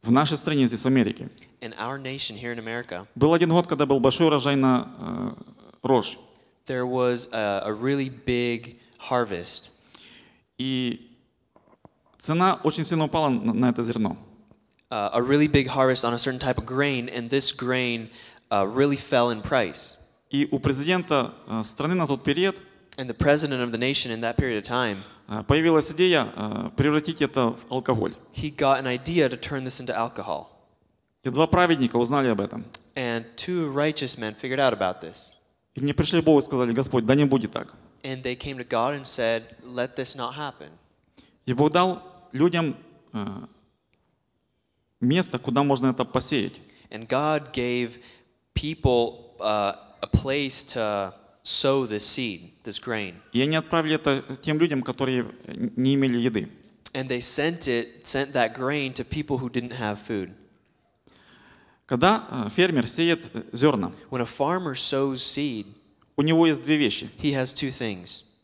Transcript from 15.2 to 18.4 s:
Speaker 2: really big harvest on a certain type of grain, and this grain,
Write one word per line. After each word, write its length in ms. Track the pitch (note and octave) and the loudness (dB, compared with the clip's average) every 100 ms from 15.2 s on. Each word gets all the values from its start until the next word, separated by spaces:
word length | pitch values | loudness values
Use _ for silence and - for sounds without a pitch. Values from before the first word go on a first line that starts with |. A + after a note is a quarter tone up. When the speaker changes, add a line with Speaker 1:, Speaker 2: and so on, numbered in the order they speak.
Speaker 2:
really 260 | B2 C#3+ D3+ | 2 4 4
big 200 | D3 B2+ | 2 2
harvest 360 | C3 C3 B2+ | 2 4 4
on 100 | A#2 | 2
a 60 | A#2+ | 0
certain 200 | - B2+ | -2 -2
type 180 | C3 B2+ | -2 -2
of 80 | A2+ | -4
grain, 420 | B2+ C#3+ C3 A#2+ | -2 0 0 -4
and 220 | B2 A#2 | -8 -2
this 220 | C#3 C3+ | 0 0
grain, 560 | - B2 B2+ B2 A#2 A2+ - - - | 0 -2 0 0 -4 -8 -16 -20 -20